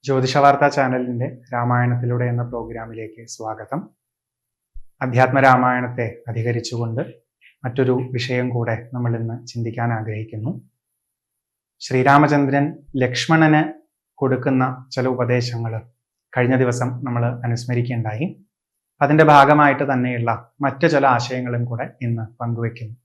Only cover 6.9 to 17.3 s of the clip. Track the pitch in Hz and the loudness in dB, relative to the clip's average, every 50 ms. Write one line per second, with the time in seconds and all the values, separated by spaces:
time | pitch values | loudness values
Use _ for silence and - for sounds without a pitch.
6.9 | 113 120 165 - - _ _ _ _ _ _ _ _ _ - 127 117 135 131 127 | -4 -6 -6 -8 -10 _ _ _ _ _ _ _ _ _ -10 -8 -2 0 0 2
7.9 | 127 127 127 127 127 120 120 127 127 123 123 127 123 120 117 117 113 107 120 123 | 2 0 -2 -4 -6 -6 -6 -4 -4 -2 -2 -2 -4 -4 -4 -4 -6 -6 -8 -10
8.9 | 127 123 123 120 117 113 113 113 117 127 - - - 120 117 117 113 120 117 117 | -8 -6 -4 -2 -2 -2 -4 -6 -8 -10 -12 -12 -10 -8 -8 -6 -6 -4 -4 -4
9.9 | 117 110 110 110 107 107 107 - - 107 107 135 185 - - _ _ _ _ _ | -4 -4 -6 -8 -8 -10 -10 -10 -10 -10 -8 -8 -8 -10 -14 _ _ _ _ _
10.9 | _ _ _ _ _ _ _ _ _ _ _ _ _ _ _ _ _ _ - - | _ _ _ _ _ _ _ _ _ _ _ _ _ _ _ _ _ _ -10 -4
11.9 | 131 127 127 139 139 143 151 147 147 147 143 135 135 139 143 151 170 - - - | -2 2 4 6 6 6 6 6 4 2 2 2 2 0 0 0 -4 -10 -18 -8
12.9 | - 135 127 120 123 - - - 160 160 160 156 156 151 160 156 - - _ _ | -2 -2 -2 0 0 -4 0 2 4 4 6 6 4 4 2 0 -6 -14 _ _
13.9 | _ _ _ _ _ - 143 131 131 127 - 147 135 131 127 131 131 - - _ | _ _ _ _ _ -4 -2 0 0 0 -2 -2 0 0 0 -2 -4 -8 -14 _
14.9 | - 131 123 131 127 120 123 120 123 123 120 120 120 117 117 113 113 110 - - | -6 -4 -2 -2 -2 -2 0 0 0 0 0 -2 -6 -6 -6 -6 -8 -8 -12 -14
15.9 | _ _ _ _ _ _ _ _ - 127 123 120 131 127 131 120 120 120 123 123 | _ _ _ _ _ _ _ _ -2 0 0 2 2 2 2 2 0 -2 -4 -4
16.9 | 123 - - 131 120 120 120 120 | -4 -6 -6 -6 -4 -2 -2 -2